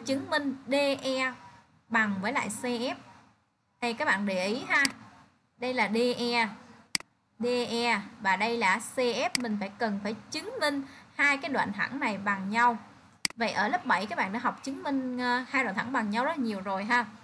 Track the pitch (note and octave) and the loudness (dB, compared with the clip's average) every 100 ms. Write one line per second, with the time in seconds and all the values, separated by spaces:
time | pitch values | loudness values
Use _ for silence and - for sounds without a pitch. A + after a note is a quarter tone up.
0 | - C4+ E4+ D4+ C#4+ C4 - C#4 C#4+ C4+ | -2 -2 0 0 0 -4 0 2 2 0
1 | C4+ C4 C4 A#3+ - - _ _ - A3+ | -2 -2 -2 -4 -14 -20 _ _ -2 2
2 | G#3+ F#3+ G3+ C#4 G3+ - B3 A#3+ C4 F4+ | 2 0 -2 -2 -2 -4 -4 -2 -2 -6
3 | - - - _ _ _ _ _ A#3+ A#3 | -12 -20 -20 _ _ _ _ _ -4 0
4 | D4 F#3+ G3+ F#3 F#3+ B3 - D4+ - - | 2 2 2 0 0 -2 0 2 2 0
5 | - - - _ _ - B3 B3+ G3 A3 | -18 -20 -20 _ _ -6 -2 0 2 2
6 | B3 - A#3+ A#3+ G#3+ - - - - - | 2 0 0 0 0 -4 -16 -20 -8 -8
7 | - _ _ - A#3 B3 A3 A#3 A#3+ G#3 | -8 _ _ -4 -2 0 0 0 0 0
8 | G3+ - G3 F#3+ A3+ A#3 F#3+ G#3 - - | -2 -2 2 4 2 2 2 2 0 0
9 | B3 A3+ E4+ - A#3+ G#3 G3 - A3+ G3+ | 2 2 2 2 0 -2 -4 -2 -2 0
10 | G3+ A3+ - D#4 F#4+ B4+ D4 C#4+ C4+ - | -4 -6 -8 -8 -8 0 2 2 -4 -12
11 | - - C#4+ C#4 D#4+ A#3 D#3+ G3 - C4+ | -10 0 2 2 0 0 0 0 -4 -2
12 | B3+ G3 G3+ G3 F#3+ A3+ A#3+ A#3 - - | -2 -2 -2 -2 0 4 4 4 -4 -20
13 | - _ - - A3 - G#3+ F4+ C4+ F3 | -20 _ -8 -2 0 2 2 2 2 0
14 | G#3 D4+ G3 A3 A3+ - C4+ C#4 D#4+ C4+ | 0 -2 -2 -2 -2 -4 -6 -6 -2 -2
15 | B3+ B3 B3 B3 B3 C#4 A#3 G3+ A3+ C4+ | -2 -2 0 0 0 0 0 -2 -2 -2
16 | G#3 A3 C#4 D#4+ A#3 G3 F#3+ F#3+ G#3 B3 | 0 0 0 0 -2 -2 -4 -2 2 2
17 | A3 - | 0 -6